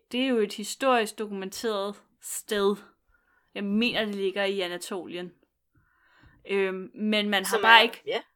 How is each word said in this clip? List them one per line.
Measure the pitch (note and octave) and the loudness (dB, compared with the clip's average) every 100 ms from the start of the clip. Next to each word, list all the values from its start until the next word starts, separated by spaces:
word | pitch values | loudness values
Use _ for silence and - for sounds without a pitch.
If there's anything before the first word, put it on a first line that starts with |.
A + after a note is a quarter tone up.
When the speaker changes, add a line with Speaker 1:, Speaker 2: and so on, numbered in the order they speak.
| - | -6
Speaker 1:
det | B3 | -2
er | C4+ | 2
jo | A#3 | 2
et | G#3 | 0
historisk | - G3+ - C4+ A#3+ G#3+ - | -4 -10 -2 2 2 2 -4
dokumenteret | G#3 G3 F#3+ - A3+ G#3 G3+ G#3 _ _ | -8 -6 -8 -6 -4 -2 -4 -8 _ _
sted. | - - - G#3 G3+ G3+ - _ _ _ _ _ _ G3+ | -12 -10 -4 2 2 0 -6 _ _ _ _ _ _ -8
Jeg | |
mener, | G3+ G#3+ A#3+ F#3 G#3+ | -2 0 0 0 -2
det | G3+ | -2
ligger | F#3+ G3 | -2 -2
i | G3 G3 | -2 -2
Anatolien. | F3 F3 - G3 A2+ F3 F3+ - _ _ _ _ _ _ _ _ - _ - | -4 -6 -8 -8 -8 -10 -12 -16 _ _ _ _ _ _ _ _ -20 _ -4
Øhm, | G3 F#3+ F#3+ F#3+ - | 0 0 -2 -8 -4
men | G#3+ G#3+ G#3 | 0 2 2
man | G3 F#3+ | 0 0
har | G#3+ | 4
Speaker 2:
Som | |
Speaker 1:
bare | A3 A3+ | 8 8
Speaker 2:
er, | |
Speaker 1:
ikke, | A#3 - - | 6 -2 -6
Speaker 2:
ja. | - - | -6 -8